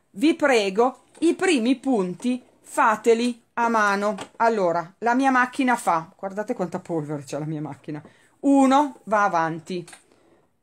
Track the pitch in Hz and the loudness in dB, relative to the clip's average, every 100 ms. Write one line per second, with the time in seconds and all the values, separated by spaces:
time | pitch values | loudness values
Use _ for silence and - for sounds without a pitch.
0 | _ 196 294 330 285 233 196 190 254 - | _ -2 0 2 2 2 2 2 0 -2
1 | _ - 330 - 381 277 226 254 269 233 | _ -2 -2 0 0 2 0 -2 -2 -2
2 | 185 180 247 247 - _ - - 240 220 | -2 -4 -4 -6 -8 _ -8 0 2 2
3 | 240 226 247 233 _ - 233 226 202 202 | 2 2 0 -4 _ -4 0 2 0 0
4 | 208 196 - - 226 220 175 170 165 - | -2 -6 -8 -2 0 2 0 -2 -6 -4
5 | 226 247 269 254 254 - 254 233 196 165 | -2 2 2 2 0 0 0 0 0 -2
6 | 165 - 196 190 208 - 180 180 - 165 | -4 -12 -10 -8 -8 -6 -6 -8 -6 -6
7 | 147 147 139 147 151 151 147 143 - 151 | -6 -10 -8 -8 -6 -8 -10 -12 -14 -14
8 | - _ _ _ 285 277 269 269 294 - | -16 _ _ _ 2 4 6 4 0 -4
9 | - 208 202 170 165 165 - 180 160 - | -2 0 2 0 -2 -4 -10 -10 -12 -20
10 | _ _ _ _ _ _ | _ _ _ _ _ _